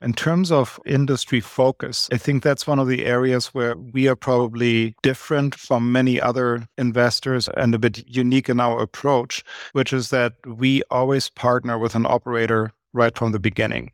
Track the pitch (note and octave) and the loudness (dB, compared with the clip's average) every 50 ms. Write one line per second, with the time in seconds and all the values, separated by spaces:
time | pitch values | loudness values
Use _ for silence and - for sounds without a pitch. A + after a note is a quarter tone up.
0 | - B2 A#2 - - D#3 E3 F3 F#3+ E3+ E3 C#3+ B2+ - - - - - C#3 C3+ | -2 -4 -4 -2 0 0 0 0 2 2 2 2 2 0 -4 -14 -6 -2 0 0
1 | C#3+ C3+ C#3 B2 - - - B2 G#2+ - - - C3 C3+ C3+ _ - C3 A#2+ - | 2 2 0 -2 -2 -2 -2 -2 -2 -4 -2 2 2 2 2 _ -8 -8 -4 -4
2 | - - - A#2+ - - C#3+ C3+ - D#3 C#3+ C3+ - - D3 C#3 C3+ B2+ B2+ B2 | -4 -2 -2 -4 -2 0 -2 0 2 0 0 0 -2 -2 0 0 2 0 0 -2
3 | - - B2 B2 B2+ C3 B2+ B2 A#2 - _ C3+ A#2+ A#2+ A#2+ - G#2+ B2+ A2+ C3 | 0 0 0 2 2 2 0 0 -2 -4 _ -4 -2 -2 -4 -6 -10 -8 -2 0
4 | C3 C3+ B2+ - - - B2+ B2 B2 A#2 A2+ A#2 A#2+ A#2+ A#2 A2+ A2+ A2+ A2 _ | 2 2 2 0 0 0 2 2 2 0 -2 0 0 2 4 2 2 0 -4 _
5 | - C3+ C3 - - - D#3 C#3+ C#3+ C#3+ C3 - - - C3+ A#2+ A#2 A#2+ B2 B2+ | 0 0 0 0 -4 -2 0 0 0 0 -2 -6 -4 -2 0 0 2 2 2 2
6 | B2+ B2+ B2 B2+ C#3 A#2+ A#2+ C3 B2+ B2 A#2+ A#2 A#2 A2+ _ - B2+ B2 A2+ B2 | 2 2 2 2 0 0 0 0 0 0 -2 -2 -6 -10 _ -4 -2 0 2 4
7 | A#2+ A#2+ A2+ - - C3+ C3 B2+ A2 - - - C3 A#2+ A#2 A2 A2+ A#2+ G#2 - | 2 2 2 0 -4 -2 -2 -2 -2 -4 -4 0 2 2 2 2 2 0 0 -2
8 | - _ A#2+ B2+ B2+ B2 B2+ C3+ B2+ - B2+ B2 B2 A#2+ A#2 A#2 A2 G2+ - - | -16 _ -2 0 2 2 2 2 2 2 0 2 2 2 0 0 -4 -6 -6 -4
9 | - C#3+ C#3+ B2 A#2 C3 - - - - - - - - _ C#3 C3 - - C3 | -2 0 2 2 0 -2 -8 -10 -10 -12 -18 -18 -18 -6 _ -2 -2 0 -2 -4
10 | A#2+ - - B2+ A#2+ A#2+ A#2 _ - C3 A#2 A2+ B2+ C3 C3+ C3+ - _ - B2+ | -2 0 0 0 0 0 -2 _ -16 -16 -8 -2 0 2 2 2 0 _ 0 0
11 | B2+ C3 C#3 C3+ B2 - _ - - B2 B2 B2+ C3 B2 A#2 A2+ A2 A#2 - A2+ | 0 2 0 0 -2 -4 _ -4 0 0 0 0 0 -2 -4 -2 -2 -2 0 0
12 | A2+ - B2+ A#2+ _ B2 A#2+ A#2 A2+ A2+ A2+ A2 A2 A2 - _ _ _ _ B2+ | 0 2 0 0 _ -2 -2 -2 0 2 2 0 0 -2 -6 _ _ _ _ 2
13 | A#2 A#2 - - A#2+ A2+ G#2+ G#2+ F#2 A2 F#2+ - A2 G#2+ - - B1 - | 2 2 2 0 -2 -2 -2 0 -2 -2 -2 0 -2 -2 -2 -6 -8 -10